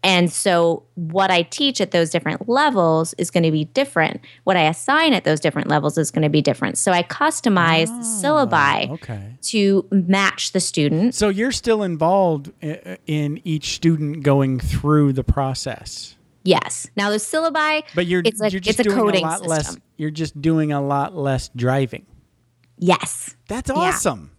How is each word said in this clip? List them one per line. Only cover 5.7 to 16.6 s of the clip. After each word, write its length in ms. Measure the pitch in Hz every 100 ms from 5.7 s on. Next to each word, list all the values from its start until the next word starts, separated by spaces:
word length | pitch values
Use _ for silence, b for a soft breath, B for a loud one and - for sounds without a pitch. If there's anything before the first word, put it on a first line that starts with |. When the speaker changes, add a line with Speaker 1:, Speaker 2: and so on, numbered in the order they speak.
| 151 147 156
Speaker 1:
is 120 | 151
gonna 200 | - 151
be 100 | 151
different. 380 | 147 120 110 -
So 120 | -
I 100 | 180
customize 840 | 175 - 294 - 240 190 165 160 165
the 100 | 240
Speaker 2:
Ah, 480 | 226 214 185 202 185
Speaker 1:
syllabi 440 | 165 139 143 123
Speaker 2:
okay. 420 | 151 - 104 101 127 -
Speaker 1:
to 380 | 226 196 196 -
match 640 | 196 175 196 196 - -
the 80 | 185
student. 540 | - - 147 156 226
Speaker 2:
So 140 | - 208
you're 240 | 196 247
still 300 | - 240 220
involved 680 | 196 165 160 196 185 156 143 -
i-, 340 | 156 156 175 180 -
in 360 | 151 147 151
each 300 | - 156 -
student 480 | - 165 160 151 156
going 360 | 143 139 135 131
through 520 | - - 143 151 147
the 100 | 131
process? 920 | 127 - 135 131 - 117 - - - - _ _
Speaker 1:
Yes. 420 | 185 180